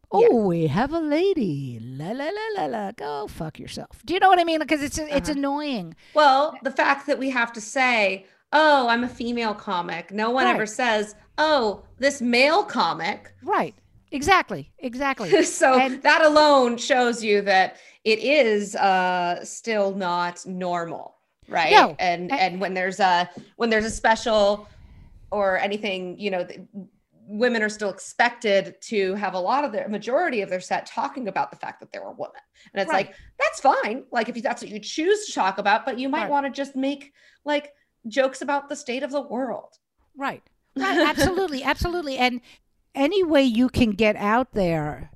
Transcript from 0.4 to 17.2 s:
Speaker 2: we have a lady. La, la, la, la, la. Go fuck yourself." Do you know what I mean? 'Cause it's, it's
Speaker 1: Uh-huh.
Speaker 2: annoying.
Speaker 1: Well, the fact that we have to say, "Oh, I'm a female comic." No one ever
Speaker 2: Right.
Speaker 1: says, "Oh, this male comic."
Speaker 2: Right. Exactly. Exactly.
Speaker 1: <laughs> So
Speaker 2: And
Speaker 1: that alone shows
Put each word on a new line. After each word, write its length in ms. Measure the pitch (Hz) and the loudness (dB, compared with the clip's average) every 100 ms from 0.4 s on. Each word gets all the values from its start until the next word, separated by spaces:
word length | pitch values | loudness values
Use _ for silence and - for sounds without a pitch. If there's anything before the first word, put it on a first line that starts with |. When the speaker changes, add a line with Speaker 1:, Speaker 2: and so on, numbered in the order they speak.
| 202 | 2
Speaker 2:
we 180 | 170 160 | 0 0
have 260 | 156 269 | 0 -2
a 80 | 330 | -2
lady. 800 | 302 294 392 370 196 143 131 117 | -2 0 0 0 -2 -4 -8 -10
La, 280 | 117 131 160 | -12 -12 -10
la, 120 | 254 294 | -8 -6
la, 380 | 415 440 403 | -6 -8 -6
la, 20 | 294 | -4
la. 260 | 226 196 | -4 -8
Go 340 | 226 427 - 427 | -8 -10 -8 -10
fuck 320 | - 160 - | -10 -10 -10
yourself." 420 | - - 147 - | -14 -14 -16 -16
Do 120 | 226 359 | -4 4
you 40 | |
know 80 | 381 | 6
what 100 | 359 | 6
I 40 | |
mean? 160 | 339 320 285 | 4 0 0
'Cause 160 | 302 | 0
it's, 160 | 285 - | -2 -6
it's 320 | 302 285 277 | -2 -2 -2
Speaker 1:
Uh-huh. 80 | 277 | -2
Speaker 2:
annoying. 580 | 277 285 302 240 165 - _ 302 | -2 -2 -4 -6 -8 -14 _ 4
Speaker 1:
Well, 420 | 294 262 311 262 | 6 6 2 -2
the 80 | 262 | -6
fact 340 | 269 294 277 - | 0 2 2 0
that 140 | 247 | -2
we 100 | 269 | -2
have 240 | 254 233 | -2 -2
to 80 | 233 | -6
say, 640 | - 277 254 233 196 190 - _ - | -8 0 2 2 0 -2 -12 _ -2
"Oh, 360 | 294 311 285 240 | 4 6 6 4
I'm 160 | 233 | 0
a 40 | 247 | -2
female 460 | - 233 240 226 | -6 -6 -4 -4
comic." 580 | 208 - 180 175 165 175 | -4 -4 -4 -4 -8 -8
No 200 | 202 220 | -4 -2
one 160 | 254 247 | 2 2
ever 140 | 214 | 2
Speaker 2:
Right. 80 | 214 | -2
Speaker 1:
says, 440 | - 247 214 208 - _ - | -2 0 0 -2 -10 _ 0
"Oh, 460 | 311 294 220 185 - - | 2 4 2 -4 -12 -2
this 220 | 269 277 | -2 0
male 400 | 240 240 277 359 | 0 4 4 4
comic." 680 | - 247 170 156 202 - - _ | 0 0 -2 -2 -4 -6 -12 _
Speaker 2:
Right. 320 | 262 392 165 - _ _ - | -4 -2 -2 -8 _ _ -12
Exactly. 600 | 285 294 370 - 180 - _ | -6 4 4 2 -8 -12 _
Exactly. 500 | 262 247 277 269 190 | -12 -4 -4 -4 2
Speaker 1:
<laughs> 140 | 392 | 4
So 340 | - - 294 262 | 4 2 4 6
Speaker 2:
And 220 | 262 254 | 4 2
Speaker 1:
that 220 | 277 320 311 | 4 6 6
alone 520 | 302 302 277 240 233 | 8 8 6 4 0
shows 460 | - 254 247 233 | 0 2 2 0